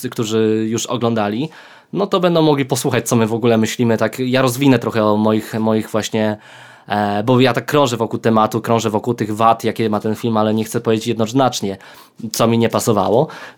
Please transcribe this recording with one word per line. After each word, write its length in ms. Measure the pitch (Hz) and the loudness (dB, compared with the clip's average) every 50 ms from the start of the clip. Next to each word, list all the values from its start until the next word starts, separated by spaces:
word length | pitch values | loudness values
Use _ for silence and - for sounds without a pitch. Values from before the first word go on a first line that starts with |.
| - 123 | -10 -8
którzy 560 | - - 117 107 110 110 110 110 110 110 110 110 | -6 -6 -4 -2 0 0 0 0 0 0 -2 -2
już 180 | 117 113 - | -4 -4 -4
oglądali, 600 | - 123 120 120 117 117 110 104 104 107 117 151 156 - - - - - - _ _ | -4 -4 -2 -2 0 0 0 -2 -2 -2 -4 -6 -6 -8 -14 -20 -20 -20 -20 _ _
no 140 | - 175 202 | -6 -4 -2
to 140 | 202 202 190 | 0 0 2
będą 220 | 175 180 170 165 | 2 2 4 4
mogli 220 | 156 156 147 139 131 | 4 4 4 2 0
posłuchać, 440 | 131 139 127 - 143 127 120 117 - | -2 -2 -2 -2 0 0 0 0 0
co 80 | 127 | 2
my 100 | 117 113 | 2 2
w 80 | 107 117 | 0 0
ogóle 240 | 113 113 120 113 110 | 0 2 2 4 2
myślimy. 380 | 110 107 - - 123 117 113 107 | 2 0 0 0 0 0 2 0
Tak, 200 | 113 110 - - | 0 -2 -2 -4
ja 240 | 127 127 123 131 | -4 0 0 2
rozwinę 360 | 131 127 120 127 143 139 127 117 | 2 0 0 2 4 4 4 4
trochę 260 | - 113 104 113 107 | 2 0 0 2 2
o 120 | 107 104 | 2 2
moich, 380 | 104 107 107 110 110 107 - - | 2 2 2 0 0 -2 -4 -6
moich 360 | 113 110 110 110 110 104 - | -4 -2 0 0 0 -2 -2
właśnie, 460 | - 110 104 - - 110 107 107 107 107 - - - - - - - - _ - | -4 -4 -4 -2 -2 -2 0 -2 -2 -4 -10 -18 -20 -20 -20 -20 -20 -20 _ -6
e, 340 | 104 104 104 101 101 104 | -4 -2 -2 -2 -2 -2
bo 180 | 107 120 127 120 | 0 2 4 4
ja 120 | 131 123 | 4 2
tak 140 | 120 131 127 | 2 0 -2
krążę 300 | - 147 147 143 120 120 | 0 2 2 2 2 0
wokół 220 | 110 117 107 - 110 | -2 -4 -4 -4 -2
tematu, 400 | - 117 113 110 107 110 - 113 | 0 2 4 4 2 2 0 -2
krążę 300 | - 117 117 113 110 110 | 0 0 0 0 0 0
wokół 240 | 104 104 - 123 120 | -2 -2 -2 -2 -4
tych 220 | - 107 104 107 | -4 -4 -4 -2
wad, 280 | 107 113 117 117 117 - | 2 4 4 4 2 0
jakie 260 | 110 101 - 113 110 | -4 -2 -2 -2 -2
ma 100 | 107 104 | -2 -2
ten 140 | 101 110 107 | -2 -4 -4
film, 220 | - - 117 113 | -4 -2 -2 0
ale 180 | 107 107 107 107 | 0 2 2 0
nie 100 | 110 110 | 0 -2
chcę 160 | - - 117 | -4 -6 -4
powiedzieć 260 | 120 117 113 110 110 | -2 0 0 0 -2
jednoznacznie, 720 | 120 117 110 113 110 120 139 135 123 - - 113 98 95 - - - - - - - _ - 117 107 | -4 -2 -2 -2 0 0 2 2 2 0 -2 -4 -6 -6 -8 -12 -18 -20 -20 -20 -20 _ -14 -10 -6
co 140 | - - 123 | -2 0 2
mi 120 | 117 117 113 | 2 2 2
nie 100 | 117 110 | 2 2
pasowało, 580 | - 107 - 127 107 101 92 95 101 123 156 - - - - - - | 0 0 0 0 0 2 2 2 2 2 2 0 -4 -12 -18 -20 -4